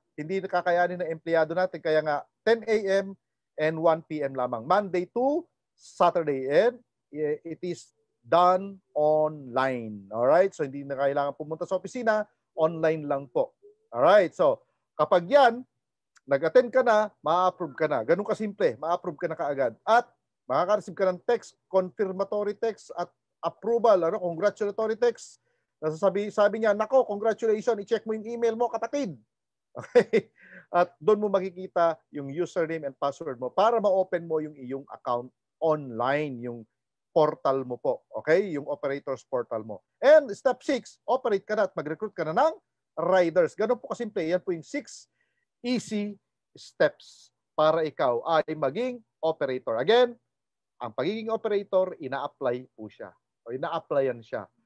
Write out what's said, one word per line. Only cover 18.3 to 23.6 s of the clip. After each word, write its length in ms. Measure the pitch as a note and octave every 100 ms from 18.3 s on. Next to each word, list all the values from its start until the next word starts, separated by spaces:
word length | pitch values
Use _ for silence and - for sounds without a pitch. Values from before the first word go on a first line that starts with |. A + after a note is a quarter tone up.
| G3+ G#3+ - E3 A2
Ma-approve 380 | D#3 F3+ F3+ C#3+
ka 100 | E3
na 100 | D#3+
kaagad. 340 | D3 C3+ B2 A2+
At 240 | - A#3 - _ _ _ -
makaka-receive 520 | C3+ F3+ G#3 G3 E3
ka 120 | F#3+
ng 120 | F3+ -
text, 320 | A#3+ - _ _
confirmatory 840 | F#3+ F#3 - F#3+ F#3 G3 G#3 G3+
text 400 | G3 A3+ G3+ - -
at 140 | F3 _ _ _
approval, 560 | E3+ -